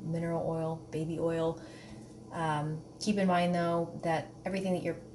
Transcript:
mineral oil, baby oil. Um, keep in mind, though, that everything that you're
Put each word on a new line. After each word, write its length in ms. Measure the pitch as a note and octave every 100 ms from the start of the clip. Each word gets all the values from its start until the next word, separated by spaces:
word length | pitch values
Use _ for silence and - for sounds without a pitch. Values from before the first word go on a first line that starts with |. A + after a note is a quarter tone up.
mineral 420 | D#3+ E3 E3+ E3 -
oil, 400 | E3 D#3+ D#3+ -
baby 280 | D3+ D#3+ D#3+
oil. 420 | E3 E3 E3 E3 - - - - - - -
Um, 500 | E3+ D#3+ D3+ D3+ D#3 - -
keep 180 | G#3+ G3
in 100 | F#3
mind, 260 | F3 F3
though, 460 | F3 E3+ E3+ E3 -
that 280 | E3+ D#3 - - F#3+
everything 280 | F#3+ F#3+
that 100 | F3
you're 120 | D#3 - -